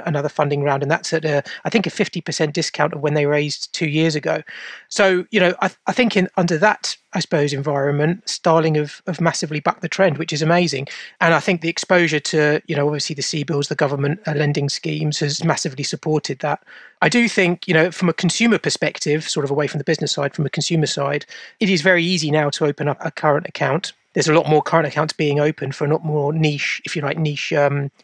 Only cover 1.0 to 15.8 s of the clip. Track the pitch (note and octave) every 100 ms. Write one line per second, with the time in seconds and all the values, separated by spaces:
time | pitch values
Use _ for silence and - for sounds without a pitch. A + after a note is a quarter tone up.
1 | - D#3+ D3+ C#3+ - - - A3+ F3 -
2 | G3 E3+ - - D#3 E3+ D#3+ - D3+ D3+
3 | D3 D3+ C#3+ D3 D3 - - - D#3+ D3+
4 | D#3+ D3+ D3+ D#3 - - - - - -
5 | G3 F#3 - G#3+ F3+ F3+ F#3+ - - F#3+
6 | A#3 G3 F#3 - F3 D#3 G#3 - - -
7 | _ F3+ - D#3+ D3 C#3 C#3+ C#3+ C#3 C#3+
8 | D#3 F#3 - - F3 E3 D#3+ D3+ D3 -
9 | - D#3+ E3 - D#3+ D3+ E3 - E3 -
10 | F#3+ C#3 E3 C#3+ D#3+ F3 F3 C3+ C#3 -
11 | - - E3+ D#3 G#3 F3 E3 - - F3+
12 | E3+ D3+ - D#3+ D3+ D3+ - C#3+ D3 D3
13 | - C3+ - D#3 C#3+ C#3+ C#3+ D3 C#3+ C#3
14 | C#3 D#3 - D3 D3 C#3+ C#3+ - D#3+ D3+
15 | D#3 D3 D3 D#3 E3 - D#3 C3